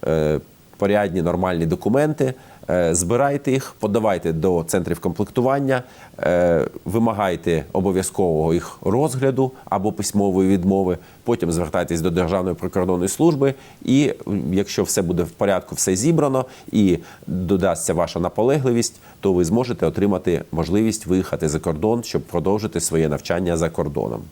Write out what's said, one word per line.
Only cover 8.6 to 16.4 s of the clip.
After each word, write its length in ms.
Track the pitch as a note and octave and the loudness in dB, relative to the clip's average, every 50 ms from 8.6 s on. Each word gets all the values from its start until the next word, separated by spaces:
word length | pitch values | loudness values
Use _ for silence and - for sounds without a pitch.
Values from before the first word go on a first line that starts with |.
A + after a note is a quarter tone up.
| E2 - - - - | -2 -6 -16 -6 -2
розгляду 680 | F#2+ G2+ B2 D3 D#3 B2 C3 C3+ C3+ C3 B2+ C3+ B2+ C3 - - | 0 0 2 0 0 -2 0 -2 0 2 0 0 -2 -2 -10 -6
або 280 | - - G2+ F#2+ G#2+ - | -4 -4 -2 -2 -2 -4
письмової 560 | - G2+ - - G2+ G2+ G2+ F#2 F#2+ F#2+ F#2+ | -2 -6 -2 0 2 2 2 4 4 4 4
відмови, 500 | G2 F#2+ E2+ F#2+ F#2+ G2 G2 F2+ F2+ E2+ - - - - - | 4 2 2 2 2 2 2 0 -2 -4 -6 -16 -20 -12 -2
потім 280 | A#2 A#2+ A2+ - E2+ E2 | -2 -2 0 0 -2 0
звертайтесь 480 | E2 F2 D#2 - F#2 F2 D#2 E2+ E2+ | -2 -2 -2 -2 -2 -2 0 -2 -2
до 100 | D#2+ F#2 | 0 0
Державної 460 | E2+ F2 F#2 D#2+ F#2 F#2+ F2+ F#2+ E2+ | 2 2 0 2 0 0 0 -2 -4
прикордонної 520 | - - F#2 - G2 F2+ F#2 F#2 F2 F2 G2 | -4 -6 -4 -2 -2 0 0 0 0 0 -2
служби, 460 | - - D3+ E3+ D#3+ C3+ C#3 C#3 C3 - - - - - - | 0 2 2 2 2 2 0 0 -2 -4 -14 -20 -20 -10 -2
і, 280 | - B2+ C#3 D3 B2+ - - - - | 2 4 4 4 2 -2 -4 -6 -4
м, 260 | G2+ G2 B1 C#2 F2+ | -4 -2 -2 0 0
якщо 280 | F#2 G2+ - - - G2 | 0 0 -2 -2 -2 -2
все 200 | - - - F#2+ | 0 0 -2 0
буде 200 | E2+ F2+ E2+ F2 | 0 0 -2 -2
в 80 | E2 | -4
порядку, 440 | - - A2 G2+ G2 F2+ - - - | -2 -2 0 0 0 0 -2 -6 -8
все 220 | - - - F#2+ | -4 -2 0 0
зібрано 480 | F#2+ A2 D#3 E3+ D#3 D3 C#3+ C3 C3 | 0 2 2 2 2 2 2 0 -2